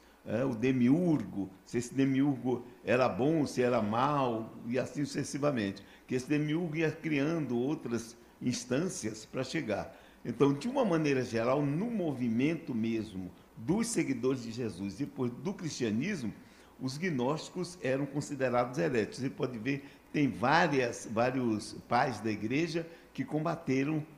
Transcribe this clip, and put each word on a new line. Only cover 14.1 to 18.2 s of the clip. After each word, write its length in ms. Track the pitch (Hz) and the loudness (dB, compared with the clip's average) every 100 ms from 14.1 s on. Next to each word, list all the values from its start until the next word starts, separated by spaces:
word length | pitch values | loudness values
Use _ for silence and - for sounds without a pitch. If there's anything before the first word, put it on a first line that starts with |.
| 123 123 135 | 0 0 0
de 100 | 113 | -4
Jesus 420 | 113 117 87 101 | -6 -6 -4 -6
e 120 | 95 143 | -4 -6
depois 260 | - 123 | -2 -4
do 220 | 117 147 | -2 -6
cristianismo, 800 | 196 165 - 117 107 165 190 113 - - - - - | -6 -6 -2 0 0 0 -2 -4 -8 -14 -20 -20 -10
os 180 | 131 139 | -8 -4
gnósticos 800 | 185 139 120 151 - 180 175 - | -2 0 0 0 -4 -8 -8 -4
eram 240 | 131 135 | -2 0
considerados 720 | 143 147 | 0 -4